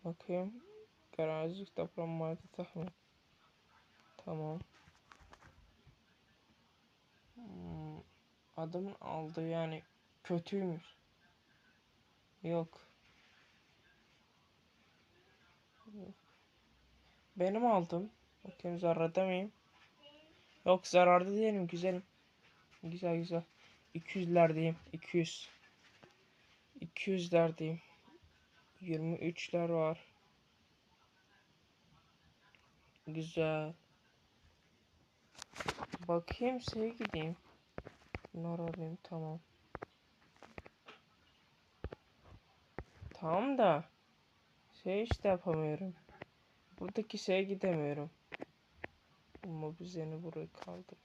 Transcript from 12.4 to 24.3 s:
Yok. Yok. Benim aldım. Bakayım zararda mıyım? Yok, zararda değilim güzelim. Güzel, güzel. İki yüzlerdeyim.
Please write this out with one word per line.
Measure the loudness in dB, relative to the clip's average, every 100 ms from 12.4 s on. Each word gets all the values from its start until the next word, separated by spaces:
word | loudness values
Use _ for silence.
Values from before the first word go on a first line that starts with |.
Yok. | -2 -2 -2 -10 -20 _ -20 -20 -20 -20 -20 _ _ _ _ _ _ _ _ _ _ _ _ _ _ _ _ _ _ _ -20 _ _ _ -20
Yok. | -16 -16 -16 _ -20 _ _ _ -20 -20 -20 -20 -20 _ 0
Benim | 2 4 6
aldım. | 4 4 -2 -4 -10 _ _
Bakayım | -20 -8 -4 0
zararda | 2 4 4 2 2
mıyım? | 0 -2 -10 _ -20 -20 _ -20 -20 -20 -20 -20 -4 4
Yok, | 4 8
zararda | 8 10 10 6
değilim | 2 4 2 0
güzelim. | 0 0 0 -4 _ -20 _ -20 -20 -20 -12
Güzel, | -10 -2 0 0
güzel. | 0 -2 -4 -18 -20 -20 -12
İki | -12 -6 -2
yüzlerdeyim. | 4